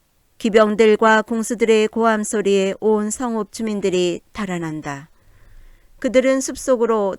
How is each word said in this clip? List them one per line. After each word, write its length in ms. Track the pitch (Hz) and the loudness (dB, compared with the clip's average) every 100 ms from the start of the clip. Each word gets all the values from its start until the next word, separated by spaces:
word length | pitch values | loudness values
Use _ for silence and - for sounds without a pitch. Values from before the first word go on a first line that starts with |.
| _ _ _ - | _ _ _ -6
기병들과 800 | 233 208 214 208 220 208 220 214 | 2 4 4 4 4 4 4 4
공수들의 680 | 214 233 220 226 226 220 214 | 0 -4 -4 -2 2 2 2
고함 340 | 226 226 214 | 0 0 0
소리에 500 | 214 214 196 196 190 185 | -2 -2 0 0 0 -2
온 320 | 214 214 214 | 0 0 -2
성읍 400 | 214 247 226 208 | -4 -4 -4 -6
주민들이 720 | - 220 208 190 180 180 170 - | -8 -6 -4 -2 0 -2 -4 -10
달아난다. 800 | - 196 175 165 156 147 139 156 _ _ _ - - - - _ _ | -10 -6 -6 -6 -8 -10 -12 -16 _ _ _ -20 -20 -20 -20 _ _
그들은 420 | 262 247 262 269 | 0 2 2 0
숲속으로 760 | 262 262 - 247 226 220 196 | -4 -6 -2 0 0 0 -2